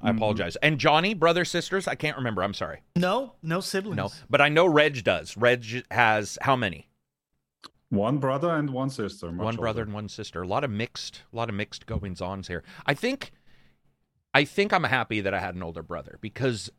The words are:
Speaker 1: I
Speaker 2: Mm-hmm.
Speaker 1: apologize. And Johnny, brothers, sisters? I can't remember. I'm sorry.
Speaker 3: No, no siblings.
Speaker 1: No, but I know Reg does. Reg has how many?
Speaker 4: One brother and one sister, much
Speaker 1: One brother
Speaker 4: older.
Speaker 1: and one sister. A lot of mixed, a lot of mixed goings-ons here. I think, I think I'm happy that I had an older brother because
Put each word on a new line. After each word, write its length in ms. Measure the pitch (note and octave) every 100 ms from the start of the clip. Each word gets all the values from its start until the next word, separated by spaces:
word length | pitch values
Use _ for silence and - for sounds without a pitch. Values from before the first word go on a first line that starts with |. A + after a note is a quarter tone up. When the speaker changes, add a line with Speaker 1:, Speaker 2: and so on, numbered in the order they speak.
Speaker 1:
I 60 | A#2
Speaker 2:
Mm-hmm. 80 | A2+
Speaker 1:
apologize. 380 | A2 G2+ F2 -
And 200 | D3 D3+
Johnny, 360 | D3 D#3 F#3+
brothers, 360 | G3 E3 E3+ E3+
sisters? 380 | F3 - F#3+ -
I 80 | -
can't 220 | D3+ C3+
remember. 260 | B2 F#2+
I'm 100 | G2+
sorry. 280 | G2 D#2+ - _ F3
Speaker 3:
No, 380 | F3+ A#3 C4+ -
no 200 | D#3+ F3
siblings. 340 | F#3 F#3+ G#3 G#2+
Speaker 1:
No, 140 | G2 - -
but 120 | C#3+
I 80 | D3
know 160 | D3+ F3+
Reg 360 | D3 D3+ C3+ G#2
does. 320 | F2 E2 G2+
Reg 480 | A#2+ B2 A2 B2 -
has 460 | B2 A2+ G#2+ G2+ -
how 160 | - B2+
many? 320 | G#2 D2 - _ _ _ _ _ _ _ - _ _
Speaker 4:
One 280 | G2 A2 C#3+
brother 320 | C3 C3+ E3+
and 180 | D#3+ D3
one 180 | C3 C3+
sister, 420 | C3 G2+ - E2+
much 140 | F2 G#2+
Speaker 1:
One 100 | A2+
brother 240 | A2+ A2
Speaker 4:
older. 20 |
Speaker 1:
and 100 | G#2+
one 160 | G#2 G#2
sister. 320 | - G#2 F2
A 60 | F2+
lot 180 | A#2 C#3+
of 60 |
mixed, 500 | G#2 A#2+ - - - -
a 40 | A2+
lot 100 | A2+
of 80 | G2+
mixed 300 | G#2+ - -
goings-ons 640 | A2 G2 F2 F#2 G2 F#2
here. 140 | F2 - - -
I 80 |
think, 380 | C#3+ A#3+ C#4 - _ _ - _ _ _ _ _ _ _
I 100 | C#3
think 300 | D3 - G3+
I'm 100 | F#3
happy 380 | D3 B2+ A2+ G#2+
that 120 | F#2+
I 60 | F#2+
had 160 | F#2 F2+
an 80 |
older 180 | E2+ E2
brother 360 | D#2+ E2+ - -
because 500 | A2 - C3 A2 -